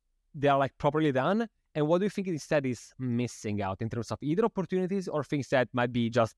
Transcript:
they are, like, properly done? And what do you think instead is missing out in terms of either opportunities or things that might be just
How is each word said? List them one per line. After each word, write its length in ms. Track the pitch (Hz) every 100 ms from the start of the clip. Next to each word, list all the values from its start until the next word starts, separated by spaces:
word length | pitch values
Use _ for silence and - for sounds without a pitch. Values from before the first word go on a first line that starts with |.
| _ _ _
they 140 | 156 139
are, 100 | 139
like, 180 | 135 -
properly 320 | 147 151 156
done? 380 | 127 143 208 226 _ _
And 140 | 156 151
what 100 | 175
do 60 |
you 60 | 202
think 180 | - 190
instead 380 | 156 - 156 131
is 260 | 117 - -
missing 640 | 127 120 123 - 110 104
out 180 | 95 95
in 80 | 113
terms 220 | 117 110
of 60 | 107
either 240 | 139 170
opportunities 640 | 220 - 175 185 180 196 180
or 160 | 151
things 240 | 127 147 123
that 200 | 135 123
might 200 | 123 123
be 180 | 120 117
just 260 | 117 113